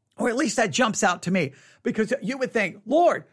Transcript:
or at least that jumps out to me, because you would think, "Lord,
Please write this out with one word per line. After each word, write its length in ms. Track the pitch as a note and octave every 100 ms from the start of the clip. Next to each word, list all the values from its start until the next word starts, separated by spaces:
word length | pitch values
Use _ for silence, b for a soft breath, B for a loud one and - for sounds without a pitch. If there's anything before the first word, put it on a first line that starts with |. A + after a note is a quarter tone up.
| _ -
or 120 | A#3
at 80 | A#3
least 200 | C4+ -
that 140 | A3
jumps 340 | C#3+ A#3 -
out 180 | G3 F3
to 80 | F3
me, 220 | F#3+ C3 B B B
because 300 | A#3+ G#3+ G#3+ C4
you 160 | G3 C4+
would 140 | B3+
think, 280 | A#3 G3+ - A3
"Lord, 380 | D4+ E4+ F3 -